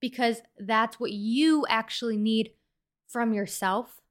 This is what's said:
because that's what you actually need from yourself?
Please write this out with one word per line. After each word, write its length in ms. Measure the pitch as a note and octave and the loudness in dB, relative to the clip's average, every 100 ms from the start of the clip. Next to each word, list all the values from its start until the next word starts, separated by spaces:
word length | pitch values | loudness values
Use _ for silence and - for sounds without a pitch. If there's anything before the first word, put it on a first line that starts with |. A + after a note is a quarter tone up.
because 420 | B3+ B3 A#3 A3+ - - | -8 0 0 0 -8 -12
that's 420 | G3+ A3 A#3 - | 0 2 0 -2
what 100 | A#3+ | -6
you 560 | G3+ G#3 A#3+ D#4 D#4 - | -4 -2 4 4 4 2
actually 500 | A3+ A3+ - A#3 G#3+ | 0 -2 -6 -4 0
need 340 | G#3+ A3 A3+ _ _ _ _ _ - | 2 2 0 _ _ _ _ _ -10
from 240 | A#3+ A#3 | -2 0
yourself? 680 | G#3+ G3 - F#3+ G3 B3 - _ | 0 -2 -4 -2 -2 -4 -14 _